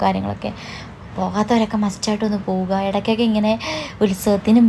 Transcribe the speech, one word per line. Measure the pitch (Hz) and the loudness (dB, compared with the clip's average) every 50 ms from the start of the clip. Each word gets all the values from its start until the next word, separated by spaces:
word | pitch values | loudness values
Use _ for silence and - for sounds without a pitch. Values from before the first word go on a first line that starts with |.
| 196 | 0
കാര്യങ്ങളൊക്കെ. | 190 190 190 190 196 202 - - 214 - - - - - - - - - - - - - - | 0 0 0 -2 -4 -6 -6 -6 -8 -10 -10 -12 -14 -14 -14 -14 -16 -16 -18 -18 -12 -8 -6
പോകാത്തവരൊക്കെ | 185 180 180 208 214 214 247 233 220 214 220 214 208 | -4 -2 -2 -2 0 2 2 2 2 0 0 -2 -2
മസ്റ്റായിട്ടൊന്ന് | 202 196 - - 214 208 208 220 214 208 196 196 - | -2 -2 -4 -4 -2 -2 0 0 0 -2 -2 -2 -2
പോവുക. | 185 185 185 180 196 190 196 196 | -2 -2 0 0 0 0 0 0
ഇടയ്ക്കൊക്കെ | 196 202 202 226 226 214 240 226 | -2 -2 0 0 0 2 2 2
ഇങ്ങനെ | 214 214 208 214 220 233 - - - - - - - - 208 | 2 2 2 2 0 0 -2 -6 -6 -6 -8 -8 -2 0 0
ഉത്സവത്തിനും | 196 190 190 - 214 202 196 202 214 220 240 240 | 0 0 0 0 0 0 2 4 6 6 8 8